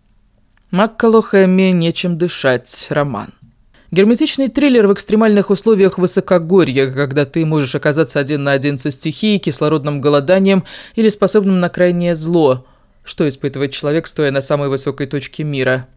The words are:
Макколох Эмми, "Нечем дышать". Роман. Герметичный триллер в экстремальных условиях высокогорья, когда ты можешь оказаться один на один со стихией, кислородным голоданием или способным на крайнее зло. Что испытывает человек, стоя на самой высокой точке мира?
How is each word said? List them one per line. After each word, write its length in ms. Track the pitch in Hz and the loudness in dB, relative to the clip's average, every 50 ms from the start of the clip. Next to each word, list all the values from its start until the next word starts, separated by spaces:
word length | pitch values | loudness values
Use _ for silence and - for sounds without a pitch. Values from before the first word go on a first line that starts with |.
| _ _ _ _ _ _ _ _ _ _ _ _ _ _ | _ _ _ _ _ _ _ _ _ _ _ _ _ _
Макколох 640 | - 180 214 226 226 - - 226 220 226 214 - - | -2 0 0 0 0 0 2 4 4 4 2 2 2
Эмми, 360 | 196 190 185 185 190 190 185 | 4 4 4 4 4 2 2
"Нечем 480 | 185 175 165 165 165 - - 180 175 156 | 2 2 0 0 -2 -2 -4 -4 -2 -2
дышать". 680 | 180 175 - - - 135 127 123 - - - - - - | -4 -4 -4 -2 0 0 0 0 -2 -6 -8 -6 -6 -4
Роман. 420 | 147 147 143 143 120 101 107 - - _ - - _ _ _ _ _ _ _ _ | -4 -2 -2 -4 -4 -8 -10 -12 -16 _ -20 -20 _ _ _ _ _ _ _ _
Герметичный 580 | 165 175 202 214 247 - 311 294 - - 269 247 | 0 2 4 4 4 2 0 -2 -2 -2 -4 -4
триллер 400 | - - 294 285 247 233 208 196 | 0 0 2 4 4 4 4 4
в 40 | 202 | 2
экстремальных 560 | - - - 202 214 226 220 208 202 196 - | 0 -2 0 2 2 4 4 4 2 2 0
условиях 480 | 202 185 - 226 220 185 196 185 - | -2 0 2 2 2 4 4 2 2
высокогорья, 920 | 190 180 175 - 196 180 - 185 175 165 160 190 190 160 139 123 135 135 131 | 0 -2 -2 0 -2 0 2 0 0 2 2 2 4 4 2 2 0 0 0
когда 340 | 131 139 143 131 135 147 143 | -2 -2 -4 -2 -2 -2 -2
ты 220 | 131 - 165 160 | -2 -2 -2 -2
можешь 280 | 156 156 151 139 123 - | 0 0 0 -2 -2 -4
оказаться 440 | 147 - 151 139 156 156 131 - 151 | -2 -2 0 0 0 0 0 -2 -2
один 240 | 143 131 151 143 139 | -2 -2 -4 -4 0
на 100 | 139 139 | 0 0
один 260 | 139 127 147 143 131 | 0 0 -2 -4 -4
со 120 | - 151 | -4 -6
стихией, 480 | 135 - - 160 147 - 214 214 208 190 | -6 -6 -6 -6 -4 -2 0 0 0 0
кислородным 640 | - 165 135 - 156 151 156 151 131 147 147 143 | 0 -4 -4 -2 0 0 0 0 -2 -4 -4 -2
голоданием 640 | 123 147 147 143 139 139 185 196 196 196 196 185 - - - - - - - | 0 2 2 2 2 2 2 2 4 4 2 2 0 -4 -8 -20 -20 -10 -4
или 120 | - 220 220 | 0 0 0
способным 520 | 208 - 202 190 - 214 196 196 190 180 | 2 0 0 0 2 2 2 2 2 0
на 80 | 175 170 | 0 -2
крайнее 460 | - - 180 180 175 175 175 175 170 | 0 0 0 2 2 0 0 -2 -2
зло. 520 | 156 156 165 175 170 151 135 127 127 - _ _ _ _ _ _ _ _ | -2 -2 0 0 2 2 2 2 0 -4 _ _ _ _ _ _ _ _
Что 240 | - - - 170 147 | -12 -6 -4 -2 -2
испытывает 420 | 131 - - 139 139 135 143 139 | -2 -4 -6 -8 -6 -6 -6 -6
человек, 360 | 139 - - 143 147 165 160 - | -6 -6 -4 -2 -2 -2 -4 -6
стоя 240 | - - 151 139 135 | -4 -2 -2 -2 -2
на 80 | 139 | -2
самой 280 | 139 - 156 143 143 139 | -2 -2 -2 -2 -2 -2
высокой 380 | 135 135 - 143 135 - 143 | -4 -4 -4 -6 -6 -6 -6
точке 380 | 131 - 143 131 - - - 156 | -6 -6 -8 -8 -10 -10 -8 -6
мира? 420 | 151 143 135 131 127 131 131 127 - _ | -4 -4 -2 0 0 -2 -2 -4 -8 _